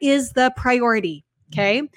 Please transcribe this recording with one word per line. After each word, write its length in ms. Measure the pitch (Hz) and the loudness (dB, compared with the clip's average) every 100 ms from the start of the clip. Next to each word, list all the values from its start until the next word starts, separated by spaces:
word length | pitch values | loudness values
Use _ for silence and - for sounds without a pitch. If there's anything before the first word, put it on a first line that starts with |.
is 340 | 277 277 247 | 2 2 0
the 180 | - 254 254 | 0 0 0
priority, 680 | 254 247 240 220 180 147 - _ _ | 0 2 2 0 -2 -8 -16 _ _
okay? 300 | 156 202 233 294 | -2 0 0 -4